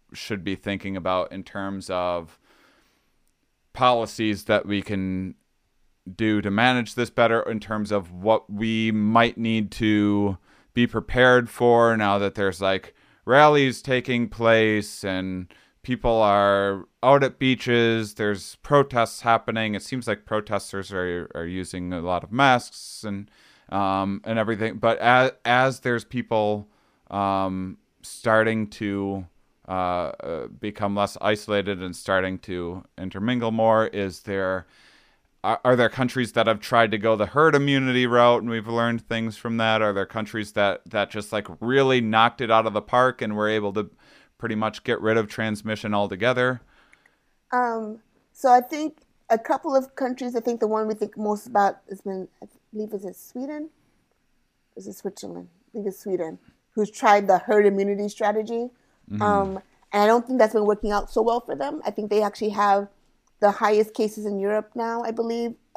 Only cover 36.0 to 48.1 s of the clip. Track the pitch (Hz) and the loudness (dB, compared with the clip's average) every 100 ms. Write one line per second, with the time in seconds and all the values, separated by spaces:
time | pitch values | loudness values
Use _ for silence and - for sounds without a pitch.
36 | 123 131 110 117 110 107 - 120 113 107 | -2 -2 -2 2 2 0 2 4 4 2
37 | 113 107 101 139 160 143 143 135 131 127 | 2 2 0 2 4 4 2 0 2 2
38 | 123 120 120 120 117 113 110 117 117 113 | 2 6 6 4 0 -6 -4 -2 0 -2
39 | - 113 113 104 120 113 110 110 107 98 | -4 -4 -4 -6 -6 -2 2 2 2 0
40 | 95 113 104 110 104 107 101 - - 107 | -4 -6 -6 -8 -4 0 2 0 -4 -4
41 | 98 110 101 107 98 80 113 139 131 127 | -4 -6 -6 -6 -6 -8 0 2 4 2
42 | 113 110 117 - 113 113 110 104 - 123 | 2 4 4 2 2 2 2 -2 0 2
43 | 127 120 110 107 107 107 101 104 104 _ | 2 0 -6 -2 0 0 -2 -4 -6 _
44 | _ _ _ _ 117 107 110 - - 113 | _ _ _ _ -6 -4 -4 -4 -4 -2
45 | 107 113 104 - 110 104 107 107 107 104 | 2 0 0 -4 -6 -6 -6 -6 -4 -2
46 | 101 95 117 123 127 123 _ _ _ _ | -2 -2 -2 0 0 -2 _ _ _ _
47 | _ _ _ _ _ 247 247 226 214 220 | _ _ _ _ _ -2 -2 -4 -8 -14
48 | _ | _